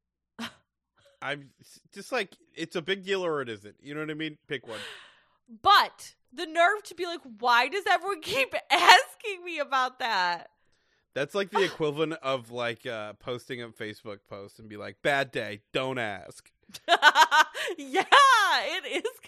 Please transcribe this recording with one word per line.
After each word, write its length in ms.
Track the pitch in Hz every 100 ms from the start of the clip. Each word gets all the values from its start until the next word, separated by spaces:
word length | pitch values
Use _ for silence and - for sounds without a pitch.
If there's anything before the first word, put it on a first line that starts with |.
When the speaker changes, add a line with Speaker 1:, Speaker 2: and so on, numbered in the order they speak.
| _ _ _ -
Speaker 1:
<laughs> 100 | 233 - _ _ _ _ _ _
Speaker 2:
I'm 280 | 135 147 135 _
s-, 200 | - - _
just 180 | 202 196
like, 240 | 247 202 - _ -
it's 200 | 160 180
a 60 |
big 220 | 151 196 185
deal 200 | 196 175
or 160 | 151
it 80 | 123
isn't. 260 | 107 104 -
You 120 | 139
know 80 | 147
what 80 | 156
I 60 | 151
mean? 220 | 156 151 _
Pick 200 | 139 117
one. 120 | 107 - - - _ _ _ _ 226
Speaker 1:
But 540 | 392 403 214 - - _ _
the 120 | 262 339
nerve 380 | 320 349 415
to 120 | - 339
be 100 | 349
like, 140 | 339 262 208
"Why 280 | 240 240 262
does 160 | 381 403
everyone 320 | 349 381 339
keep 320 | 330 381 262 294
<laughs> 100 | -
asking 720 | 311 349 370 523 - 453 370
me 160 | 349 320
about 400 | 262 269 254 254
that?" 500 | 247 202 180 175 - _ _ _ _ _ _
Speaker 2:
That's 220 | 127 143 202
like 140 | 196
Speaker 1:
<sighs> 20 |
Speaker 2:
the 120 | 208
equivalent 500 | 180 - 156 143 156 160
of, 280 | 135 135 113
like, 340 | 120 117 117 127
uh, 280 | 110 107
posting 480 | 101 - 123 - 123
a 60 | 117
Facebook 500 | 107 110 104 110 98 _
post 300 | 101 101 -
and 100 | 110
be 80 | 104
like, 240 | 101 101
"Bad 300 | 156 139 135
day, 300 | 135 104 104 _
don't 240 | 143 131 127
ask." 520 | 110 95 - - _ _ _ - -
Speaker 1:
<laughs> 20 | 349 381 294 320 294 311 539 508 349
Yeah, 260 | 277 311 -
it 1000 | 494 539 466 381 277 220 359 - 277 453
is 60 | -